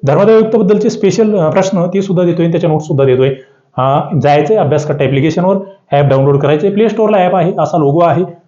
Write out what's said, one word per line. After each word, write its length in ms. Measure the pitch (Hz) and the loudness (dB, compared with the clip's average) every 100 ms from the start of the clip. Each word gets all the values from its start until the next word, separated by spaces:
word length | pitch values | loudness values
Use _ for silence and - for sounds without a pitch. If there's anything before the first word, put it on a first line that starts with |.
| 139 | 0
धर्मादाय 280 | 147 202 | 2 4
आयुक्तबद्दलचे 560 | 220 220 233 196 208 233 | 4 2 0 2 2 0
स्पेशल, 460 | - 196 - 214 208 | -2 -2 0 0 0
अ, 140 | 156 | 0
प्रश्न 360 | 170 190 190 175 | 0 0 -2 -2
ते 80 | 190 | -2
सुद्धा 220 | 196 175 | -2 0
देतोय, 260 | 175 165 170 | 0 0 0
त्याच्या 200 | 165 170 | 0 0
नोट्स 160 | 156 156 | -2 -2
सुद्धा 180 | 139 | 0
देतोय. 300 | 135 127 131 131 - _ _ - | 2 2 0 -2 -12 _ _ -4
अ, 240 | 131 143 147 160 | 0 0 -2 -2
जायचंय 340 | 139 147 151 214 | 2 0 2 0
अभ्यास 300 | 147 151 143 | 0 -2 -4
कट्टा 180 | 143 | -2
ॲप्लिकेशनवर, 520 | 135 139 156 165 180 190 196 - _ | -2 0 -2 -2 -2 -2 -6 -20 _
ॲप 140 | 143 143 | 0 2
डाउनलोड 320 | 135 139 143 | 2 2 0
करायचंय, 320 | 143 151 196 | 0 0 0
प्ले 180 | 196 226 | 0 0
स्टोअरला 280 | 220 214 208 | 0 0 2
ॲप 200 | 180 185 | 0 0
आहे, 160 | 170 233 | -2 -2
असा 200 | 208 175 | -2 0
लोगो 200 | 143 151 | 0 2
आहे 260 | 170 147 180 - | 2 0 -4 -8